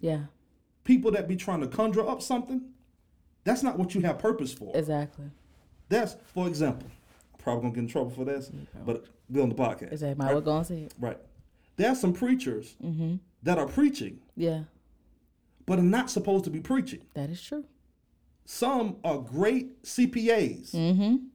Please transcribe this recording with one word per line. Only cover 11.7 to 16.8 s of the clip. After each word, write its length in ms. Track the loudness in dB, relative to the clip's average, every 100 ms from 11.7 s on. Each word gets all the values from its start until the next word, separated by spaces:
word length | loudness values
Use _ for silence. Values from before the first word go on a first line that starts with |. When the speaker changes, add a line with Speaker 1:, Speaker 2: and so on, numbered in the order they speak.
| 2
Speaker 2:
There 120 | 2
are 40 |
some 180 | 4 2
preachers 640 | 2 2 2 0 -4 -8 -10
Speaker 1:
Mm-hmm. 320 | -6 -2 -2 -4 -8 _
Speaker 2:
that 140 | 0 0
are 80 | 0
preaching, 540 | 4 2 2 -8 -12 _ -4
Speaker 1:
Yeah. 280 | -2 -2 -6 _ _ _ _ _ _ _ _ _
Speaker 2:
but 140 | 0 4
are 40 |
not 280 | 6 4 2
supposed 340 | -2 2 0
to 60 | 0
be 100 | -4
preaching. 400 | -2 -2